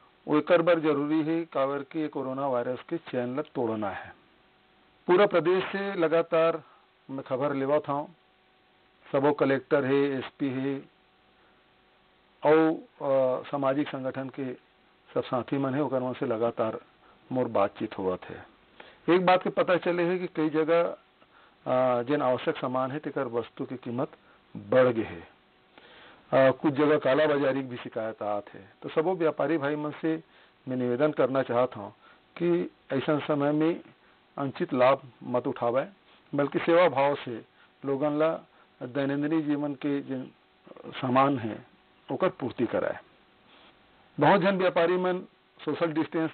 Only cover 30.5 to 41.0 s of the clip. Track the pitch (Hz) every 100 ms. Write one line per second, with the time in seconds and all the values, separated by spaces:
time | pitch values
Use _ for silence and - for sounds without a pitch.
30.5 | _ 131 127 123 123 151 147 127 135 131
31.5 | 117 127 110 101 - - _ _ - 175
32.5 | 175 - _ - 135 - 147 - 147 143
33.5 | 151 160 185 - - _ _ _ - 139
34.5 | - 175 135 127 135 131 - 131 123 139
35.5 | 123 120 127 190 - _ _ - - 143
36.5 | 170 - 170 175 131 143 143 131 110 -
37.5 | _ _ _ 135 135 147 147 160 - -
38.5 | _ _ - 131 131 139 143 147 160 147
39.5 | 143 147 139 147 143 135 131 135 - _
40.5 | _ - - - -